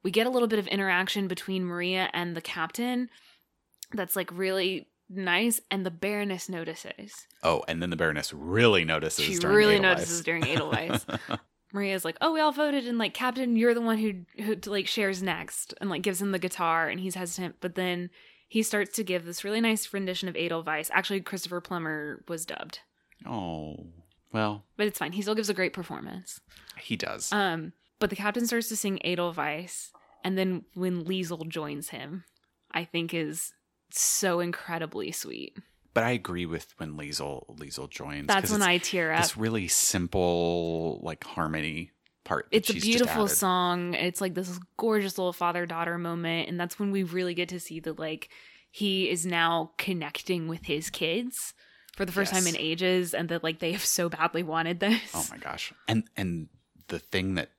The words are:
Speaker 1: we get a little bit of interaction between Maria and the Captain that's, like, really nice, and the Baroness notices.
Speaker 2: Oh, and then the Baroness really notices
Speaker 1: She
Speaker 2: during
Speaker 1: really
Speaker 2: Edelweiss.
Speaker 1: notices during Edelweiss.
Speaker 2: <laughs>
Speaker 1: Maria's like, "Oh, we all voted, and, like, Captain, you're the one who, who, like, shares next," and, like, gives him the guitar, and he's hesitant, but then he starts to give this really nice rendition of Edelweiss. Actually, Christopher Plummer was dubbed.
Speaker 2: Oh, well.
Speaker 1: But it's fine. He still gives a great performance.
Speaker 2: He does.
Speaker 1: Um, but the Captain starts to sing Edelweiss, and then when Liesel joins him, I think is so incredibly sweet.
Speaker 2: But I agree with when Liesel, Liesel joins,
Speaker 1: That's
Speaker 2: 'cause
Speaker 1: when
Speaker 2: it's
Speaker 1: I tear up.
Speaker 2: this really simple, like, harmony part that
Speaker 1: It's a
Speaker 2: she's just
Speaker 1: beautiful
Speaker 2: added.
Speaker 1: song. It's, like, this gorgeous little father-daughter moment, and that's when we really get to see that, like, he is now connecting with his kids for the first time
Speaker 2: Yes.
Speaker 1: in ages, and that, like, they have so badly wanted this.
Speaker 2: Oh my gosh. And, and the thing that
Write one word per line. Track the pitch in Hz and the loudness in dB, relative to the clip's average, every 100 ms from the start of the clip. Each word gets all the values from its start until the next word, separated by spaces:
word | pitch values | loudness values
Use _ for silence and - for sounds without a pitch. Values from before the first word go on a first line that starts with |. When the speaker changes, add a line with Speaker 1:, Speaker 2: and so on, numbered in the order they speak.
Speaker 1:
we | 190 | 2
get | 202 240 | 4 4
a | |
little | 254 233 | 4 4
bit | 214 | 4
of | 185 | 2
interaction | 196 196 180 190 202 190 | 0 4 4 4 0 0
between | 180 - 190 | -2 -2 0
Maria | 180 175 180 185 185 | 0 -2 0 0 0
and | - 175 165 | 0 -2 -4
the | |
Captain | - 180 160 - 247 247 247 - - _ _ _ _ _ - | -6 -4 -4 -2 -2 0 -4 -10 -20 _ _ _ _ _ -8
that's, | 208 180 196 | -6 -2 -2
like, | 175 | -4
really | 175 190 190 185 185 - _ _ | -2 0 2 2 -2 -8 _ _
nice, | 190 185 180 233 226 _ | -4 2 4 4 0 _
and | 196 185 | -2 -2
the | |
Baroness | 165 196 208 202 180 - | -2 -2 -2 -2 -4 -6
notices. | 180 160 160 - - 202 - - _ | -6 -6 -8 -12 -14 -14 -18 -20 _
Speaker 2:
Oh, | - 82 - | 2 2 0
and | 82 | -2
then | 87 | -2
the | 82 | 2
Baroness | 82 76 - | 2 2 -4
really | 76 78 101 117 98 | -8 0 6 8 8
notices | 80 80 78 - | 4 2 0 0
Speaker 1:
She | 73 175 | 0 0
Speaker 2:
during | 170 208 | 6 6
Speaker 1:
really | 214 208 | 8 6
Speaker 2:
Edelweiss. | 190 175 | 6 4
Speaker 1:
notices | 165 170 | 2 -2
during | 160 165 160 | -2 0 2
Edelweiss. | 160 151 - - 123 - | 2 0 -2 0 -2 -2
Speaker 2:
<laughs> | - - 110 _ _ _ | -8 -6 -8 _ _ _
Speaker 1:
Maria's | 202 196 190 | -4 -2 -2
like, | 165 165 | -4 0
"Oh, | 320 | 0
we | 320 | 4
all | 302 | 2
voted, | 277 302 285 240 | 4 2 2 0
and, | 233 | 0
like, | 208 | 0
Captain, | - 254 247 247 226 | 0 -2 0 2 6
you're | 240 | 6
the | 233 | 6
one | 233 220 | 2 2
who, | 220 185 170 - | 2 -2 -10 -6
who, | 214 202 208 | -2 -2 0
like, | 202 196 | -2 0
shares | - 202 190 | 2 2 2
next," | 185 170 - - - - | -2 -2 -4 -8 -8 -6
and, | 196 | -4
like, | 170 | 0
gives | 190 180 | 0 0
him | 202 | 0
the | 190 | 0
guitar, | 180 - 170 165 160 | -2 0 2 2 2
and | 180 | 0
he's | 185 175 | -4 -4
hesitant, | 175 180 180 - | -6 -4 -6 -4
but | 180 | -6
then | 175 180 175 180 - - - _ | -2 -2 -2 -6 -12 -20 -20 _
he | 220 | 0
starts | 220 208 196 - | 2 0 0 -2
to | |
give | 190 180 | 0 -2
this | 170 175 | -2 -8
really | 202 220 | -2 2
nice | 226 214 - | 2 2 -2
rendition | 196 190 185 190 | -4 -2 -2 -4
of | 160 | -2
Edelweiss. | 170 165 160 151 160 | -2 -2 -2 -2 2
Actually, | - 190 196 | 0 2 -2
Christopher | 180 190 170 175 | -2 -8 -4 -6
Plummer | - 175 160 156 151 - - | -4 -4 -2 -4 -6 -10 -8
was | 165 165 | -8 -6
dubbed. | - 151 - _ _ _ _ - | -8 -10 -14 _ _ _ _ -6
Speaker 2:
Oh, | 113 90 80 76 76 85 85 _ _ _ | -4 -4 -4 -6 -10 -14 -20 _ _ _
well. | 110 107 104 - - | 0 0 -2 -10 -2
Speaker 1:
But | 208 | -2
it's | - | 0
fine. | 160 | -2
He | 185 | -2
still | 202 | 0
gives | 220 208 | 0 0
a | |
great | 185 185 | 0 0
performance. | - 175 65 - - 180 - _ - - - | -2 -8 -8 -8 -12 -12 -16 _ -20 -20 -18
Speaker 2:
He | - 113 | -6 -4
does. | - 104 - | -4 -4 -2
Speaker 1:
Um, | 208 190 165 160 - _ _ | 2 2 0 -6 -14 _ _
but | 214 | -2
the | 208 | 0
Captain | 202 220 233 | -2 0 0
starts | 233 226 | 0 -2
to | 220 | -2
sing | 202 196 | -2 -2
Edelweiss, | - 175 175 165 147 151 180 - - - _ _ | -2 0 0 0 -2 -4 -8 -12 -12 -18 _ _
and | 185 190 | -2 2
then | 190 180 - | 2 0 -6
when | 180 185 175 | -4 -2 0
Liesel | 165 190 170 165 160 | -2 -2 -2 -6 -6
joins | 165 151 147 - | -6 -4 -6 -8
him, | 120 139 180 - _ _ _ _ | -10 -10 -10 -12 _ _ _ _
I | - | -4
think | 170 170 165 | -2 -2 -2
is | 170 151 160 - _ _ _ _ | -2 -4 -4 -8 _ _ _ _
so | - - - 196 175 | 0 2 4 2 2
incredibly | 175 170 - 165 160 - - | 0 -4 -6 -6 -4 -6 -6
sweet. | - - 58 69 - _ _ _ | -6 -8 -10 -12 -14 _ _ _
Speaker 2:
But | 117 | 2
I | 113 | 4
agree | 120 - 87 | 2 0 -2
with | 85 80 - - | -2 -4 -8 -10
when | 80 76 | -10 -8
Liesel, | 73 71 71 67 - - | -6 -4 -4 -6 -12 -16
Liesel | 71 - 71 | -12 -10 -10
joins, | - 71 - - | -10 -8 -6 0
Speaker 1:
That's | 196 196 | 2 4
Speaker 2:
'cause | |
Speaker 1:
when | 214 | 4
Speaker 2:
it's | 190 | 6
Speaker 1:
I | 175 - | 4 2
tear | 185 160 | 0 2
up. | 160 | 4
Speaker 2:
this | 170 - | 2 2
really | 110 113 87 | 0 0 2
simple, | - - 95 87 98 87 87 85 87 85 82 82 - | 4 4 2 2 4 4 6 4 2 0 0 -2 -2
like, | 80 78 | -6 -8
harmony | - - 80 78 78 78 87 _ _ _ | -8 -2 0 0 -2 -4 -8 _ _ _
part | - 80 - | -2 -2 2
that | 220 | 0
Speaker 1:
It's | - | 2
a | |
Speaker 2:
she's | 190 | 0
just | 214 240 | 2 4
Speaker 1:
beautiful | 247 160 | 4 2
Speaker 2:
added. | 202 | 2
Speaker 1:
song. | - 190 180 180 175 175 | 2 4 4 2 2 0
It's, | 175 180 175 | 0 -2 0
like, | 190 | -2
this | 175 180 180 180 - | -2 -4 -8 -10 -2
gorgeous | 226 214 196 180 | 2 4 2 0
little | 180 | -2
father-daughter | 175 175 170 170 165 170 175 | 2 0 0 -2 -2 -2 0
moment, | 170 170 165 165 - | -2 -2 0 0 -2
and | 175 | -2
that's | 175 - | -4 -2
when | 202 | 0
we | 196 | 0
really | 180 180 180 | 0 0 -2
get | 175 175 | -2 -4
to | 180 | -4
see | - 160 | -8 -6
that, | 160 156 | -6 -4
like, | 160 156 - - - - _ | -6 -6 -10 -18 -20 -20 _
he | - 208 190 185 | 0 2 4 2
is | 175 | 0
now | 175 170 165 165 165 - | 0 4 4 4 0 -4
connecting | - 180 147 - - 180 165 | -2 -2 -2 -6 -2 -2 -2
with | 165 - | -6 -2
his | 147 160 | -2 -2
kids | - 165 185 247 - - - - - - - | -2 0 0 -2 -6 -8 -12 -20 -20 -20 -6
for | |
the | 190 | -2
first | 180 190 | 0 2
time | 185 | 2
Speaker 2:
Yes. | 180 165 | 2 0
Speaker 1:
in | |
ages, | 160 170 185 185 175 | -2 2 4 4 2
and | 135 165 | -2 -2
that, | 170 | 0
like, | 160 160 | -2 -2
they | 165 | -2
have | 190 | 0
so | - - 170 | 0 2 0
badly | 165 165 165 | 2 2 2
wanted | 175 160 165 175 | 0 0 0 2
this. | 196 226 - | 4 2 2
Speaker 2:
Oh | 82 - | -4 -4
my | - | -6
gosh. | - - - - - | -8 -8 -8 -6 0
And, | 110 - - | 0 0 -4
and | 95 85 76 _ _ - - | -2 -2 -8 _ _ -20 -10
the | 87 | -10
thing | - 95 95 92 | -2 0 2 0
that | 65 | -2